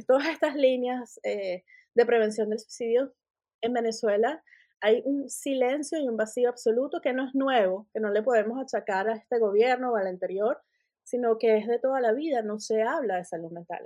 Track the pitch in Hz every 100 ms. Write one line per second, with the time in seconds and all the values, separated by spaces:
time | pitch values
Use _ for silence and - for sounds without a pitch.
0 | 220 262 302 311 302 285 262 254 247 254
1 | 233 - - 208 190 180 _ _ _ 226
2 | 233 233 214 214 208 220 - - 233 240
3 | 269 _ _ _ _ _ 233 247 226 220
4 | 220 208 233 320 _ _ _ - 208 240
5 | 269 285 262 - 285 262 247 294 294 320
6 | 262 220 220 247 240 240 233 226 277 339
7 | 277 254 269 269 269 254 190 190 214 -
8 | 214 208 214 233 208 262 262 214 208 190
9 | 214 220 - 240 214 202 247 254 254 220
10 | 190 185 180 190 214 302 _ _ _ _
11 | - 247 240 226 226 214 214 233 262 269
12 | 233 247 320 247 214 214 - 220 226 320
13 | 226 185 180 165 170 170 175 170